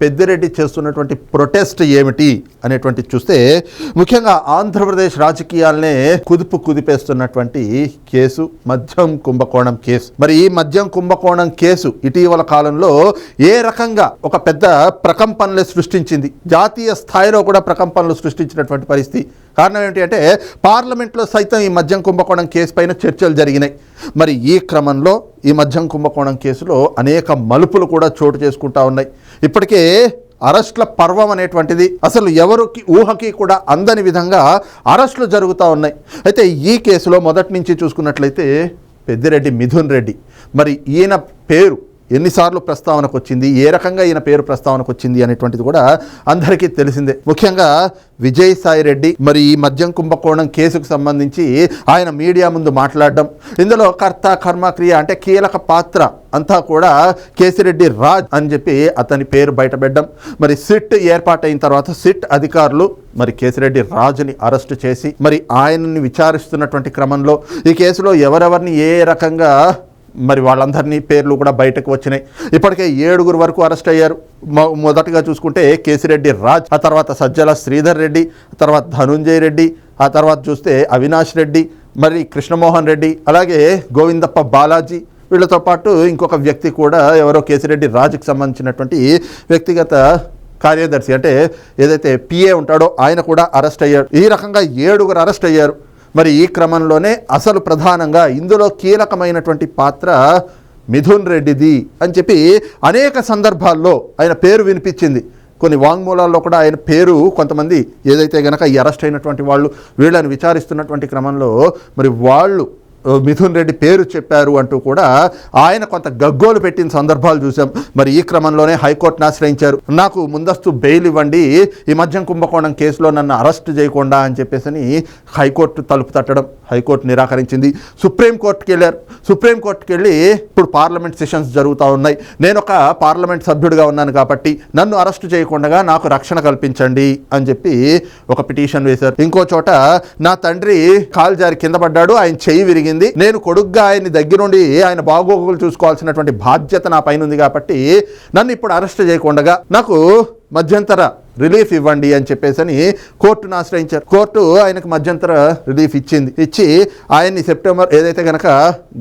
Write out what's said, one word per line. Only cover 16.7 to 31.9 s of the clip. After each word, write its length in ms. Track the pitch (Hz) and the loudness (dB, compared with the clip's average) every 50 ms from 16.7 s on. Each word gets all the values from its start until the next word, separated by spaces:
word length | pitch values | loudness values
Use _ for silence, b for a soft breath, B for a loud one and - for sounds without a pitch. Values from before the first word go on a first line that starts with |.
| 214 240 226 220 202 | -2 -6 -6 -6 -6
స్థాయిలో 500 | 220 - - - 190 190 214 214 214 202 | -6 -6 -4 0 2 2 2 2 2 2
కూడా 160 | 202 196 196 | 2 2 0
ప్రకంపనలు 540 | - 185 175 - 185 170 - 185 170 170 160 | 2 0 -2 -2 -2 -2 0 0 0 -2 -2
సృష్టించినటువంటి 720 | - - 156 135 - 165 143 - 156 143 - 143 139 143 | -4 -6 -8 -6 -6 -8 -6 -6 -6 -6 -6 -6 -8 -4
పరిస్థితి. 420 | - 143 139 135 - - 247 - - b b b b b | -2 -2 -2 -2 -4 -6 -8 -8 -8 b b b b b
కారణం 260 | - 160 190 202 208 202 | 0 0 0 0 -2 -6
ఏమిటి 180 | 196 185 190 | -4 -4 -4
అంటే, 380 | 180 170 226 214 147 160 202 - B B B B - | -4 -2 0 0 2 2 2 0 B B B B 0
పార్లమెంట్లో 600 | 185 220 240 247 254 254 240 240 220 233 233 220 | 2 2 2 0 -4 -6 -8 -8 -8 -6 -6 -6
సైతం 340 | - - 214 202 202 233 220 | -2 -2 -2 -2 0 -2 -2
ఈ 80 | 208 | 0
మద్యం 340 | 196 175 175 160 143 196 196 | 0 0 0 0 -2 -2 -2
కుంభకోణం 440 | - 190 175 175 175 - 185 175 170 | -2 -2 -2 -2 -2 -2 -2 -4 -4
కేసు 280 | 147 - 165 170 160 - | -2 -2 -2 -2 -2 -2
పైన 180 | - 175 175 | -2 -2 -2
చర్చలు 420 | 180 - - - - - 190 170 156 | -2 -4 -4 -4 -2 0 0 0 2
జరిగినాయి. 400 | 147 151 143 135 139 143 143 143 B B B B B B 311 B | 2 0 0 0 -2 -2 -4 -6 B B B B B B -6 B
మరి 160 | 147 160 156 143 | 0 0 0 0
ఈ 260 | 123 117 139 180 185 | -2 0 0 0 0
క్రమంలో 640 | 185 - 170 151 143 143 139 135 143 180 196 226 - - _ _ - | 0 -2 -4 -2 -2 -2 -2 0 2 0 0 0 -4 -10 _ _ -2
ఈ 60 | 143 | 0
మద్యం 360 | 151 151 147 143 127 170 165 | 2 2 0 0 -2 -4 -4
కుంభకోణం 480 | 151 - 151 151 147 147 147 139 139 135 | -4 -4 -4 -4 -4 -4 -4 -4 -4 -4
కేసులో 600 | 127 - 139 127 - - 147 156 131 139 147 - - | -6 -6 -6 -6 -6 -4 -2 0 0 0 0 0 -2
అనేక 320 | 123 139 151 165 160 165 | 0 0 0 0 0 -2
మలుపులు 540 | 151 131 110 110 120 147 175 165 180 202 180 | -2 -2 -2 0 0 2 2 2 2 0 0
కూడా 260 | - 160 160 160 160 160 - 151 | 0 0 0 0 0 -2 0 -2
చోటు 140 | 147 139 | -2 0
చేసుకుంటా 460 | 147 147 143 123 - - 135 123 143 131 | 0 -2 -4 -4 -4 -8 -4 -2 0 0
ఉన్నాయి. 240 | 131 131 131 135 135 - b b b b b b | 0 0 -2 -6 -6 -10 b b b b b b
ఇప్పటికే 680 | 151 - 220 196 - 214 190 165 165 180 214 247 226 - - - _ _ - - | -2 0 0 0 2 2 2 4 4 4 4 2 2 0 -4 -18 _ _ -4 0
అరెస్ట్ల 400 | 131 160 214 220 - - 226 220 | 0 2 2 0 -2 -4 -4 -4
పర్వం 480 | - - - 170 170 185 208 214 208 | -2 0 0 0 0 2 0 0 0
అనేటువంటిది 680 | 202 185 185 180 180 170 160 147 170 170 180 185 | 0 -2 -4 -4 -2 -2 -2 0 0 2 2 0